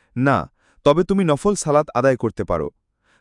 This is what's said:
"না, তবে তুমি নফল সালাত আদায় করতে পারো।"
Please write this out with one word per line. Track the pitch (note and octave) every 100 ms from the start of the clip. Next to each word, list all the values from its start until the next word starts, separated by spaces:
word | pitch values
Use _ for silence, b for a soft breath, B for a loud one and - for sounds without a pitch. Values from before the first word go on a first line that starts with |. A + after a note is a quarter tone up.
| _ -
"না, | C3+ A#2+ - _ _ _ D3
তবে | D3+
তুমি | F3+ G3
নফল | F3+ C#3+ G3+
সালাত | G3+ - D3 D3+
আদায় | A#2+ C3+ B2+
করতে | A2+ -
পারো।" | G2 F2 D2 - _ _ _ _